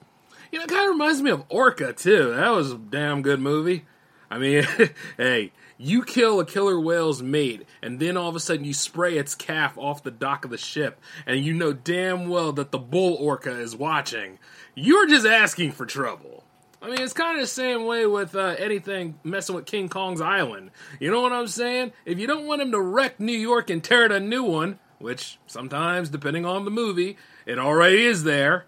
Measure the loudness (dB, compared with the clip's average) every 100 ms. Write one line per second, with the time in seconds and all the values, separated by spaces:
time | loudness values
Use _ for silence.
0 | _ _ _ -20 -12 -8 -2 0 2 2
1 | 2 2 2 0 -2 2 4 2 -4 -2
2 | 4 4 4 2 2 2 0 -4 -6 -4
3 | -2 0 0 0 0 0 0 -2 -6 _
4 | _ _ -12 -4 2 2 4 4 2 0
5 | -12 -2 0 0 -2 _ -20 -10 -2 0
6 | 0 2 4 4 0 0 2 2 2 2
7 | 0 -2 -2 0 0 -4 -14 -14 -10 -4
8 | -2 -2 -4 -4 -4 -4 -4 -4 -4 -2
9 | 0 0 -4 -8 -6 -2 -2 -4 -8 -6
10 | -8 -6 -4 -4 -6 -10 -8 -4 -4 -6
11 | -18 -12 -4 -2 0 0 0 -2 -2 -2
12 | 0 -2 -2 -2 0 -2 -4 -6 -2 0
13 | 2 2 0 -2 -4 -8 -8 -6 -2 -2
14 | -2 -6 -10 -14 -20 -20 -18 0 6 8
15 | 8 6 6 6 4 2 -4 -4 -8 -4
16 | -6 -6 -14 -20 -20 _ _ -16 -8 -6
17 | -4 -2 -2 -2 -4 -4 -4 -2 -2 0
18 | 2 0 -2 -2 -2 -2 -2 -4 -4 -6
19 | -8 -10 -8 -6 -6 -8 -6 -6 -4 -4
20 | -4 -2 0 0 0 -6 -16 -20 -20 -6
21 | -2 2 2 0 -4 -4 -2 -2 -4 -8
22 | -8 -4 -2 -2 -2 -2 0 0 0 2
23 | 0 0 -2 -2 0 0 0 -2 4 6
24 | 6 4 0 -2 0 0 -2 -6 _ -14
25 | -10 -10 -12 -16 -16 -12 -8 -2 -2 -2
26 | -4 -6 -4 -4 -2 -4 -4 -2 -2 -2
27 | -2 -6 -20 -14 -8 -2 2 6 8 8
28 | 6 2 2 2 2 2